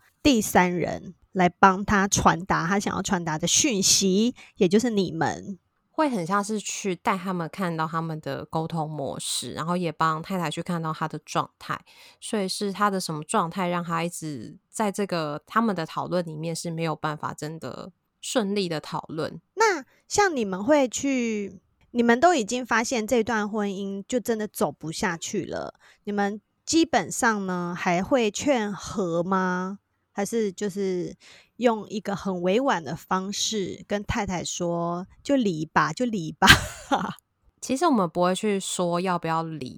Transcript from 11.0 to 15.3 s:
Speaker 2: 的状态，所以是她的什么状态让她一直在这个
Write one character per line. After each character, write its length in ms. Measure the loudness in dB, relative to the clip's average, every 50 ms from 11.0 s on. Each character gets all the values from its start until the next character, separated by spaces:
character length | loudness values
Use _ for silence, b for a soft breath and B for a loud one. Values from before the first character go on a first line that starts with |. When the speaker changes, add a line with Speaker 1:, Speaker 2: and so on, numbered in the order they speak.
| -6 -6
Speaker 2:
的 100 | -6 -8
状 300 | -10 -4 -2 -2 -2 -4 _ -14
态， 220 | -10 -8 -8 -8 B B B B B B B B
所 180 | -8 -6 -4 -2
以 120 | -2 -2
是 200 | -4 -4 -4 -4 -2
她 160 | 0 0 0
的 100 | 2 0
什 140 | -2 -4 -6
么 80 | -6 -4
状 260 | -2 0 0 0 0
态 200 | -2 -2 -2 -2
让 120 | -2 -2
她 220 | -2 -2 -2 -2 -2
一 60 | -4
直 480 | -6 -8 -8 -8 -8 -10 -10 -12 -16 -18 _ _
在 220 | -4 -2 -2 -2
这 160 | 0 -2 -2 -2
个 340 | -2 -2 -2 -4